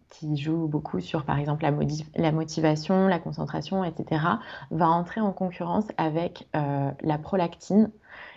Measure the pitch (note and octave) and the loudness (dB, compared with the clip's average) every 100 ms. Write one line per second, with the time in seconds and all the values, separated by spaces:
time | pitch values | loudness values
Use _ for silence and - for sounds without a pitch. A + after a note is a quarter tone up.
0 | _ - D3+ D3 D3 E3 D#3+ D3+ D3+ F3+ | _ -10 -4 -2 0 0 0 -2 -2 -4
1 | F3+ D#3+ C#3 C#3 D3 D3+ D#3 D3 D3 D3+ | -2 -4 0 0 0 0 2 2 0 -2
2 | D3+ - E3 D#3 D#3+ - D#3+ D3+ D3+ F#3+ | -6 0 2 2 -2 2 2 2 2 4
3 | F#3+ F3 F3 D#3 D3+ D#3 D3+ F#3+ F3+ D#3+ | 4 2 -2 -6 -4 -4 -4 -2 -2 -4
4 | C#3+ D#3+ E3 A3 - - - D#3+ E3+ E3+ | -2 0 2 0 -4 -14 -6 2 4 4
5 | F3 - G#3+ F#3 F#3 F3 E3+ F3 G#3+ - | 0 -2 -2 -2 -4 -4 -2 -2 -2 -2
6 | D#3+ D#3 F3 F3 - D#3 C#3+ C#3+ C#3 C#3 | 0 0 -2 -6 -6 -2 0 0 -2 -2
7 | D#3 D3+ D3+ F#3+ E3+ - - G3 G#3+ - | -2 -2 0 0 0 -2 2 4 4 2
8 | - - - | -20 -20 -18